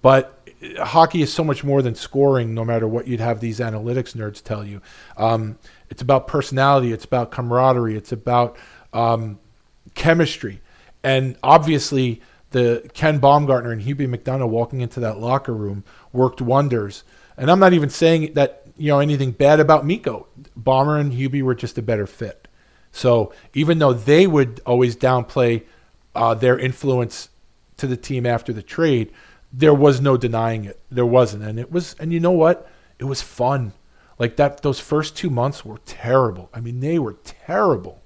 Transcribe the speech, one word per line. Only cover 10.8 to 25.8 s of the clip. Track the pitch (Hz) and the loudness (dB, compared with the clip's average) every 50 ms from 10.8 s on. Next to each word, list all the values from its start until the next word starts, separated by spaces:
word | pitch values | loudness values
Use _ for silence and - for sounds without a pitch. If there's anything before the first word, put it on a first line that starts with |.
| _ _ _ _ - | _ _ _ _ -2
And | 135 135 131 131 131 127 - | 0 0 0 0 -2 -6 -4
obviously | - - 147 160 151 151 160 139 - - 143 135 131 123 113 113 - _ _ _ _ _ | 4 6 6 6 6 4 -2 -2 -2 -2 -2 0 0 0 -2 -6 -12 _ _ _ _ _
the | - 127 123 117 120 117 - - _ | -2 0 2 2 0 -2 -4 -14 _
Ken | - 156 156 151 147 | 0 0 2 2 4
Baumgartner | 127 139 143 147 147 135 131 123 120 120 | 6 6 6 6 4 2 0 0 0 -4
and | 117 110 | -8 -6
Hubie | 101 123 143 139 147 127 | -6 -6 -4 -4 -4 -4
McDonough | 123 117 - - 131 135 131 117 | -4 -6 -6 -6 -4 -2 -2 -2
walking | 110 117 117 117 - 131 | 0 -2 -2 -4 -4 -6
into | 123 110 - 131 | -8 -6 -6 -6
that | 120 113 110 101 | -6 -6 -6 -6
locker | 110 120 127 139 135 - 120 | -4 -2 -2 -2 -2 -4 -6
room | 107 104 101 98 101 98 _ - - _ _ - | -6 -6 -8 -8 -10 -12 _ -20 -20 _ _ 0
worked | 123 131 127 - - | 0 0 0 0 -4
wonders. | 131 120 127 139 147 143 127 117 104 101 98 - - _ _ _ _ _ _ - | -2 0 2 2 2 2 -2 -2 -4 -6 -10 -16 -20 _ _ _ _ _ _ -6
And | 127 143 | 2 2
I'm | 175 190 | 4 6
not | 190 185 180 | 6 6 6
even | 170 147 139 | 4 2 -2
saying | - - 170 160 165 160 156 156 - | -2 0 2 2 2 2 0 -2 0
that, | 147 139 135 - - _ - _ - | 0 0 0 -2 -10 _ -20 _ -6
you | 151 147 | -2 0
know, | 143 139 | 2 2
anything | 143 151 147 135 135 131 | 2 2 0 -2 -2 -4
bad | 117 - 143 139 151 156 | -2 2 4 6 6 6
about | 151 147 160 151 135 | 6 6 4 4 4
Mikko. | 147 180 226 - - 113 104 - _ _ - - - _ | 0 -4 -2 -4 -6 -8 -8 -12 _ _ -20 -20 -20 _
Bomber | - 107 135 131 131 139 147 151 151 | -6 -2 0 2 2 2 2 0 -2
and | 147 143 127 | -2 -2 -4
Hubie | 123 135 135 127 143 135 | -4 -4 -4 -2 -2 -2
were | 131 127 | -2 -2
just | 120 - 113 - - | -2 -6 -10 -8 -8
a | 117 | -4
better | 110 117 107 104 95 | -4 -2 -4 -4 -6
fit. | - - 117 101 - _ _ - _ _ _ _ _ _ _ _ | -8 -12 -14 -14 -14 _ _ -20 _ _ _ _ _ _ _ _
So | _ - - 127 120 117 107 - - - _ - _ | _ -2 2 2 2 2 2 -2 -6 -20 _ -10 _
even | 131 156 151 170 160 | -2 0 0 2 2
though | 151 139 127 | 4 2 2
they | 117 104 135 147 160 190 | 2 2 4 4 6 6
would | 196 160 147 135 123 113 - - | 4 4 2 0 0 -4 -12 -4
always | - 123 120 127 123 113 | -2 2 2 2 0 0
downplay, | - - 127 127 123 117 - - 135 123 120 117 113 - _ _ _ | 0 0 0 0 0 -2 -4 -2 0 0 0 0 -2 -6 _ _ _